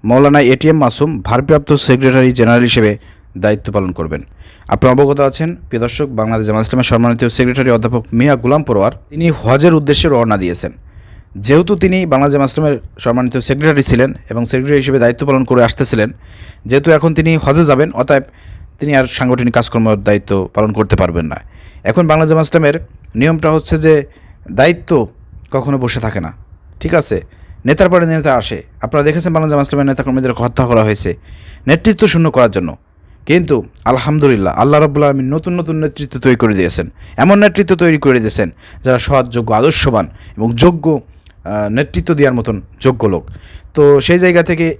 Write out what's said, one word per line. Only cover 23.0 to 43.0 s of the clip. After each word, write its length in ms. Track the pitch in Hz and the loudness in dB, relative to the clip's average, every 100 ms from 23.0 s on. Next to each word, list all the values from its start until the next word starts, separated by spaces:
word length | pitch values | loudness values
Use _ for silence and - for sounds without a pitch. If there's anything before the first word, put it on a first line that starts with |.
| - | -12
নিয়মটা 360 | 110 143 165 156 156 | -2 0 0 0 -2
হচ্ছে 200 | 151 160 156 | -2 0 2
যে 80 | 156 135 - - - - - | 2 0 -16 -20 -20 -12 0
দায়িত্ব 300 | 143 175 - 156 110 - - - - | 0 0 -2 -2 -2 -8 -20 -20 -8
কখনো 220 | 135 131 139 | -6 -4 -4
বসে 220 | 123 120 | -4 -4
থাকে 200 | 113 101 | -6 -6
না, 100 | 82 - - - - - | -10 -14 -20 -20 -20 -12
ঠিক 120 | 165 | -2
আছে? 220 | 160 143 101 - _ - - 123 | -2 0 -6 -8 _ -20 -8 -2
নেতার 220 | 156 185 | 0 2
পরে 120 | 180 170 | 2 0
নেতা 260 | 160 147 127 | 0 0 0
আসে। 180 | 107 92 - - | -2 -10 -12 -12
আপনারা 180 | 120 151 147 | -4 0 0
দেখেছেন 220 | 156 170 | 0 -2
বাংলাদেশ 200 | 160 156 | -2 0
জামাত 140 | 147 139 | 0 0
ইসলামের 220 | 143 139 | 0 -2
নেতাকর্মীদের 420 | 135 135 131 131 | -2 -2 -2 -2
হত্যা 320 | 117 120 117 123 | -2 -4 -2 2
করা 120 | 117 107 | 2 2
হয়েছে 240 | 104 - 85 - - - - - | 0 -4 -8 -12 -20 -20 -10 -2
নেতৃত্ব 360 | 165 220 196 214 | 0 2 2 2
শূন্য 140 | 156 165 | 2 0
করার 200 | 131 120 98 | 2 2 0
জন্য, 140 | 87 71 _ _ _ - - | -6 -10 _ _ _ -20 0
কিন্তু 280 | 165 160 135 - - | 0 2 -2 -4 -8
আলহামদুলিল্লাহ, 680 | - 127 123 151 143 113 95 - | -2 -2 0 0 2 2 0 0
আল্লাহ 160 | 131 151 | 2 4
রাব্বুল 240 | 151 143 147 | 2 2 0
আলামিন 220 | 139 131 | 0 -2
নতুন 180 | 151 156 180 | -4 -4 -6
নতুন 160 | 160 160 | -4 -4
নেতৃত্ব 300 | 156 147 143 131 | -6 -6 -12 -2
তৈরি 120 | 131 120 | 0 2
করে 180 | 117 | 2
দিয়েছেন, 320 | 101 87 - 82 - - - | 2 -2 -2 -8 -12 -16 0
এমন 200 | 160 202 | 2 4
নেতৃত্ব 280 | 208 180 180 180 | 4 2 0 2
তৈরি 160 | 175 156 | 2 2
করে 140 | 143 127 | 2 2
দিয়েছেন 240 | 107 - 92 - - - | 0 -2 -4 -6 -20 -8
যারা 140 | 131 123 | 0 0
সৎ, 260 | - 139 123 120 | 2 0 0 -4
যোগ্য, 140 | 113 110 | -2 2
আদর্শবান 460 | 135 156 - 113 85 - - - | 2 2 0 0 -2 -8 -20 -6
এবং 120 | 113 | -4
যোগ্য, 320 | 117 170 170 160 | 2 2 2 -2
আহ, 760 | 147 - - _ _ 85 104 104 113 | -4 -6 -20 _ _ -8 -6 -2 -2
নেতৃত্ব 340 | 147 - 170 156 | -4 -4 -4 0
দেওয়ার 160 | 139 123 | 2 0
মতন 180 | 113 95 - - | -4 -6 -10 -4
যোগ্য 220 | 131 123 | -2 0